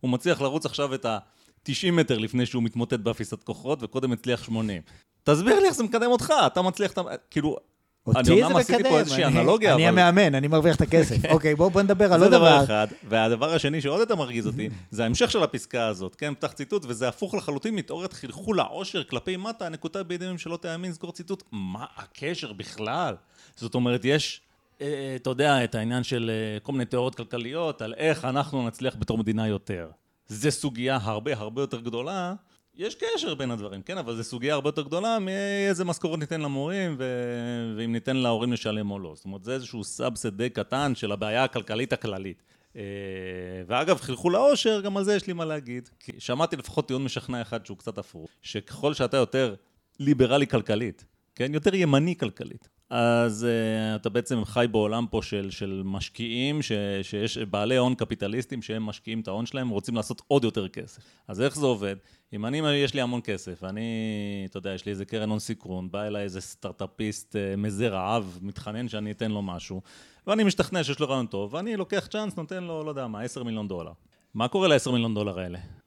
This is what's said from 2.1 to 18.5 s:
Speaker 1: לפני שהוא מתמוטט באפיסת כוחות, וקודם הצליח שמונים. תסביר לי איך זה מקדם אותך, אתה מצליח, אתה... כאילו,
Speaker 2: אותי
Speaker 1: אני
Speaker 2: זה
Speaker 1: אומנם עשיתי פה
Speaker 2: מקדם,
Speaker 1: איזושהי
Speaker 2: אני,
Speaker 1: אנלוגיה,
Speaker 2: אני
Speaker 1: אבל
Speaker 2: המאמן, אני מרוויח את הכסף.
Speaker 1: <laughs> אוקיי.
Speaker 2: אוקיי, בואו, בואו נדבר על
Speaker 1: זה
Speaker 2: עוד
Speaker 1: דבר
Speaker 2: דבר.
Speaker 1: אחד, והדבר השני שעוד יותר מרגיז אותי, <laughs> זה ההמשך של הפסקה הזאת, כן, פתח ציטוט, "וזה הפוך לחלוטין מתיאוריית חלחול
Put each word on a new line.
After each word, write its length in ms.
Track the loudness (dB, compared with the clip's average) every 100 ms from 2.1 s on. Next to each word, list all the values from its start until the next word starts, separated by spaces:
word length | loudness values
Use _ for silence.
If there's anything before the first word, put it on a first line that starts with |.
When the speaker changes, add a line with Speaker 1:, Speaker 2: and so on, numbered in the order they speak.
| 2
Speaker 1:
לפני 280 | 0 0 0
שהוא 160 | 0
מתמוטט 380 | -2 -2 -2 0
באפיסת 420 | -2 -2 -6 -8
כוחות, 400 | -8 -8 -4 -4
וקודם 300 | -2 -4 -2
הצליח 320 | -2 0 -2
שמונים. 380 | -2 -4 -2 -4 -10 -20 _ _
תסביר 360 | 4 4 6 6
לי 60 | 6
איך 80 |
זה 80 | 4
מקדם 280 | 0 2 4
אותך, 220 | 2 4 6 6
אתה 160 | 4
מצליח, 300 | 0 2 -2
אתה... 80 | -2 -6 -8 _
כאילו, 260 | -2 0 -2 _ _ _ _ 2
Speaker 2:
אותי 120 | 4
Speaker 1:
אני 80 | 8
Speaker 2:
זה 60 |
Speaker 1:
אומנם 240 | 8 8 6
עשיתי 260 | 4 4
פה 60 | 6
Speaker 2:
מקדם, 100 | 4
Speaker 1:
איזושהי 260 | 4 2
Speaker 2:
אני, 160 | 4 4
Speaker 1:
אנלוגיה, 340 | 6 6 6
Speaker 2:
אני 140 | 6 6
Speaker 1:
אבל 100 | 8
Speaker 2:
המאמן, 360 | 8 8 6
אני 140 | 4 4
מרוויח 280 | 6 6 4
את 40 |
הכסף. 360 | 6 6 6 4
Speaker 1:
<laughs> 0 |
אוקיי. 140 | 4
Speaker 2:
אוקיי, 220 | 4 4
בואו, 160 | 4 6
בואו 140 | 6
נדבר 280 | 4 6 6
על 60 | 10
Speaker 1:
זה 60 |
Speaker 2:
עוד 100 | 10
Speaker 1:
דבר 120 | 12 10 10
Speaker 2:
דבר. 80 |
Speaker 1:
אחד, 220 | 8 4 2 -2 0
והדבר 440 | 4 4 4 2
השני 260 | 2 2 0
שעוד 200 | 0 2
יותר 160 | 2 2
מרגיז 300 | 0 -2 -2
אותי, 220 | -2 -4 -6
<laughs> 100 | -10
זה 120 | -2
ההמשך 280 | 0 2 2
של 120 | 4
הפסקה 440 | 2 0 -4 -2 0
הזאת, 280 | -2 -6
כן, 200 | _ -8
פתח 180 | -4 -6
ציטוט, 320 | -6 -4 -4 -4
"וזה 200 | -2 -2
הפוך 260 | -2 -6
לחלוטין 400 | -4 -4 -4 -2
מתיאוריית 380 | -4 -4 -8 -8
חלחול 480 | -10 -14 -10 -2